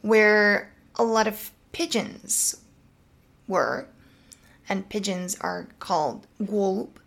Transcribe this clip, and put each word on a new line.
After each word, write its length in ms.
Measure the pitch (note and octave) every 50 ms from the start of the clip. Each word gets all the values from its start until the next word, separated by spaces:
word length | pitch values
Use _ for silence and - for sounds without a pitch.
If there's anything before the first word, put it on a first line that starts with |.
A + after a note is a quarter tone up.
where 680 | - G#3 A3 G#3+ G#3+ G#3 G#3+ G#3 G#3 G#3 G#3 - - - _ _ _ _ _
a 80 | - A#3
lot 240 | A3+ A3+ A3 G#3+ G#3+
of 240 | G#3+ - - - _ _ _ _
pigeons 840 | - - E4+ E4+ - A3 F#3 G#3 - - - - - - - - - - - _ _ _ _ _ _ _ _ _ _ _ _ _ _ _ _
were, 400 | - F#3+ F3 C3+ A2+ C3 C3 C4+ - - _ - _ _ _ _ _ - _ _ _ - _ _ -
and 200 | G3+ F#3+ F#3+ -
pigeons 480 | - G#3+ G3 G3+ F#3 F3+ F3+ F3+ F#3+ -
are 280 | - F#3 F3+ - - - - _
called 480 | - - F#3+ D#3+ D3+ C3+ A2+ - - _ _ _
голубь 540 | G#3 F#3+ G#3 G#3 G3 F#3+ F#3+ G#3 B3 - - - _